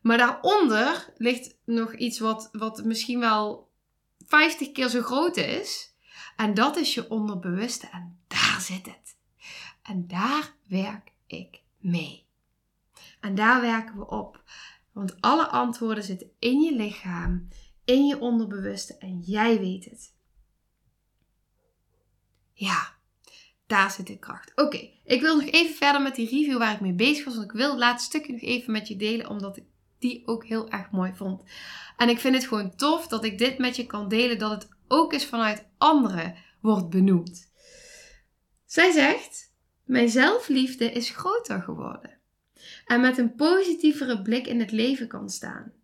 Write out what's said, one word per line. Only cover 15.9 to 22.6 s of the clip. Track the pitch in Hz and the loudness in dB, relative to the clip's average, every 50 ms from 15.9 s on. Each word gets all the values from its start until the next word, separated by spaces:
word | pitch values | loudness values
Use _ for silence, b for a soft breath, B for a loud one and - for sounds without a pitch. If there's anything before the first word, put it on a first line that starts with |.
| 220 208 202 | -4 -4 -6
zitten | 196 190 180 - - _ _ | -8 -10 -10 -12 -20 _ _
in | - 240 262 285 | 0 2 2 4
je | 311 330 285 | 2 2 2
lichaam, | 233 208 208 208 - - 185 175 170 170 175 180 180 - b b b b b b _ _ | -2 -2 -4 -6 -10 -10 -8 -8 -4 -2 -2 -4 -4 -6 b b b b b b _ _
in | - 254 269 285 | 2 4 4 4
je | 285 277 277 | 4 2 0
onderbewuste | 233 247 240 226 220 196 202 196 190 202 202 196 - - - | -2 0 0 0 0 -2 -6 -6 -6 -6 -8 -8 -10 -14 -16
en | _ - 185 185 175 | _ -12 -10 -10 -10
jij | 175 185 202 214 220 233 226 208 | -6 -4 0 2 4 4 4 2
weet | 196 185 185 190 180 | 2 -4 -6 -6 -10
het. | - - - - - _ _ _ _ _ _ _ _ _ _ _ _ _ _ _ _ _ _ _ _ _ _ _ _ _ _ _ _ _ _ _ _ _ _ _ _ _ _ _ _ _ _ _ _ _ _ _ _ _ | -18 -20 -20 -20 -20 _ _ _ _ _ _ _ _ _ _ _ _ _ _ _ _ _ _ _ _ _ _ _ _ _ _ _ _ _ _ _ _ _ _ _ _ _ _ _ _ _ _ _ _ _ _ _ _ _
Ja, | _ | _